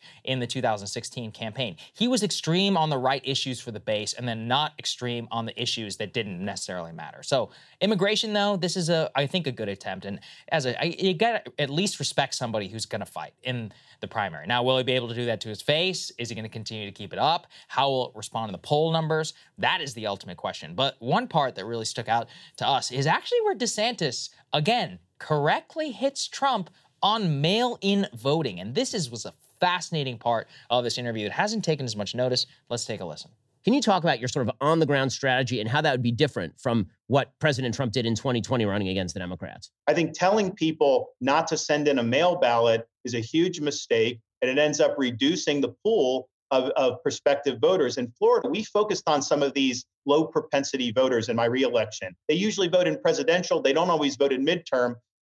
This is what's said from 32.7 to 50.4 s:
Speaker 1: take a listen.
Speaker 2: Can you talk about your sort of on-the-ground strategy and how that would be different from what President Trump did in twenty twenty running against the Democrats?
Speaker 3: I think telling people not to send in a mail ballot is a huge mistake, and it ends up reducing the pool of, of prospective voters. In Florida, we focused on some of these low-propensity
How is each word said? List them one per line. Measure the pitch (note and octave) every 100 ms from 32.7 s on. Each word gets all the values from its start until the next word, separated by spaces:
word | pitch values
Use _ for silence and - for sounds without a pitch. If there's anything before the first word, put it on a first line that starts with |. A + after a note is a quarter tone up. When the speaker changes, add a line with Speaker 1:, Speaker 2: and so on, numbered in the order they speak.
| A#2+
Speaker 1:
take | - G2+
a | F2
listen. | D2+ - _ _ _
Speaker 2:
Can | F#3+
you | C4+
talk | A3 F3+
about | E3 B2
your | A#2+
sort | C#3+ A#2
of | -
on-the-ground | C#3+ E3 D3+ C#3 C3+
strategy | - C3+ B2+ A#2+ B2
and | A2
how | D3
that | D#3
would | C3
be | A#2+
different | A#2 D3 A2 E2+ -
from | B2 A#2 F#2 _ -
what | C3+ B2 _
President | D#3 C3+ B2+
Trump | G#2+ B2
did | B2+ A#2
in |
twenty | A2 C3+ A#2+
twenty | - B2+
running | G#2 G2+ F#2+
against | F#2+ F2+
the | G2
Democrats? | F2+ F2+ F2 - - _ -
Speaker 3:
I |
think | E3+ D#3+
telling | - F#3 G#3+ F#3+
people | F#3+ D#3+ D#3 C#3+ B2+ - _
not | B2+ D3+ E3
to | D3+
send | - D3+ D3
in | C3+
a |
mail | A#2 C3+ F3 F3
ballot | B2 A#2 A#2 A2+ - _
is | B2
a | A#2
huge | A2 D#3+ F3+ D#3
mistake, | D3 C#3+ - A#2 A#2 A#2 _ _
and | B2+
it | C3+
ends | D3+ D3
up | D3 C#3+
reducing | B2+ A#2+ C#3 F#3 - C#3+
the | B2 -
pool | G#3+ G#3+ B2+ B2+ - _ _
of, | C3 C3
of | C#3+ B2+ A#2
prospective | D3 - C#3+ C#3 C#3 A2+
voters. | D#3+ F#3 B2+ B2+
In | A#2+ -
Florida, | A3 A#3+ -
we | G3+
focused | G#3+ G#3 G#3+ - -
on | D3
some | - D3
of | C#3
these | C#3 C3 B2 - _ C#3
low-propensity | D3+ D#3 D3+